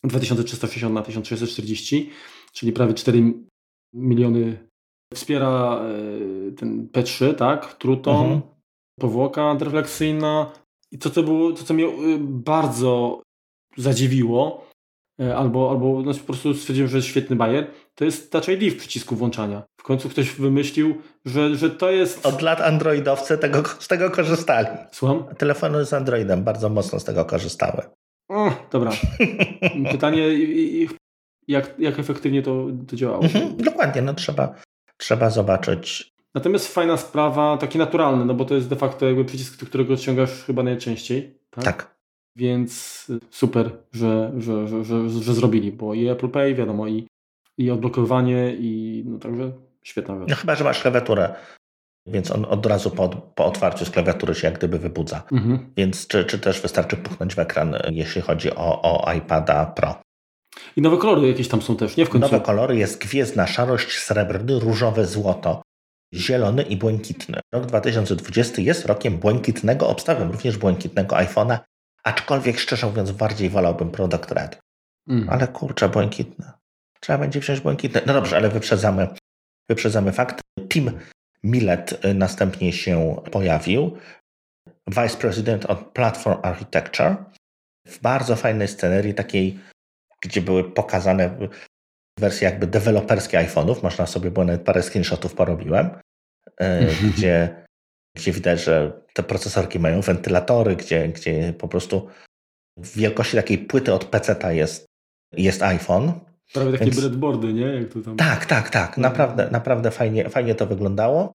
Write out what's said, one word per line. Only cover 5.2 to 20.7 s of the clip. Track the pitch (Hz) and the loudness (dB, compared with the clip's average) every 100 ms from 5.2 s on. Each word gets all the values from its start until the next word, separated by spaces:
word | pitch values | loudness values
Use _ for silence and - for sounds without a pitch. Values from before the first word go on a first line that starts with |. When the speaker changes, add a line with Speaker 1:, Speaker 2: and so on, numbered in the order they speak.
| - 147 131 127 123 117 110 104 107 104 98 95 98 | -4 -2 0 0 0 -2 -4 -6 -6 -6 -6 -6 -10
Speaker 1:
e, | |
ten | - 113 110 113 | -8 -6 -6 -4
P | 127 | -2
trzy, | 120 - 131 | -2 0 0
tak? | 151 120 147 - | 2 0 0 -6
True | - 127 131 | -6 -2 0
Tone, | 139 131 127 | 2 2 4
Speaker 2:
Mhm. | 143 - _ _ _ _ - | 0 -2 _ _ _ _ -4
Speaker 1:
powłoka | 127 113 139 151 | -2 0 0 0
antrefleksyjna. | 151 143 151 151 143 - 156 151 151 156 147 - _ _ _ | 0 0 0 -2 -2 -2 -2 0 0 0 -2 -8 _ _ _
I | 135 | -8
to, | 151 | -2
co | 170 | 0
było, | 156 160 165 | 2 2 2
to, | 160 | 0
co | - | -2
mnie, | 160 165 | 0 0
e, | 127 156 156 | 0 0 0
bardzo | 143 131 120 156 147 117 127 123 120 - _ _ _ _ _ - | -2 -4 0 2 2 2 2 2 0 -4 _ _ _ _ _ -4
zadziwiło, | 127 117 131 131 117 117 147 - - _ _ _ _ - | 0 2 2 4 4 2 0 -2 -18 _ _ _ _ -6
e, | 127 123 | -2 0
albo, | 131 123 131 | 2 2 2
albo, | 131 131 131 | 2 2 2
no, | 135 | 0
po | 135 - | -4 -6
prostu | 131 151 | -4 -2
stwierdziłem, | 143 - 135 135 | -2 -2 0 2
że | 131 | 0
jest | 127 | 0
świetny | 180 - 123 | -2 0 0
bajer, | 113 - - - _ | 2 0 -2 -12 _
to | - | -2
jest | 151 156 - | -2 -2 -4
Touch | 165 156 | -2 0
I | 190 | 0
D | 202 | 0
w | - | -2
przycisku | - 123 - 113 | -8 -10 -6 -2
włączania. | 120 113 107 104 - _ | -2 -2 -6 -6 -12 _
W | |
końcu | - 135 139 | -2 -2 -2
ktoś | - 131 | -2 -2
wymyślił, | - 135 135 143 | 0 2 2 2